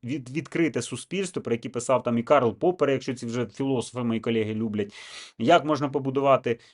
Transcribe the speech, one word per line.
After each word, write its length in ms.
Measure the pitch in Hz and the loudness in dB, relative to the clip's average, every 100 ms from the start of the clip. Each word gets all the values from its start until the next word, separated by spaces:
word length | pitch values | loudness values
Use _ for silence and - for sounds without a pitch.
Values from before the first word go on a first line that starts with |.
від-, 260 | 117 147 120 | -8 -8 -6
відкрите 520 | 147 143 160 160 123 | -8 -4 0 0 0
суспільство, 600 | - 123 - 185 185 - | -4 -8 -6 -6 -4 -6
про 120 | 117 | -2
яке 140 | 120 120 | -4 -4
писав 340 | 123 117 123 | -6 0 0
там 160 | 123 117 | 2 0
і 40 | |
Карл 320 | 117 147 120 | 4 4 4
Поппер, 360 | 107 180 180 139 | 2 0 2 2
якщо 240 | 131 - | 2 -2
ці 120 | 117 117 | -6 -6
вже 200 | 120 113 | -4 -4
філософи 580 | - 135 127 - 123 | -4 -2 -2 -4 -4
мої 160 | 120 113 | -2 -2
колеги 340 | 117 113 107 | 0 0 0
люблять, 380 | 107 113 104 101 - - - - - | -2 -2 -2 -4 -6 -18 -18 -18 -2
як 260 | 117 170 | 4 6
можна 240 | 147 143 143 | 4 0 0
побудувати 720 | 143 135 131 139 127 127 113 - | -2 -2 0 4 4 4 -4 -6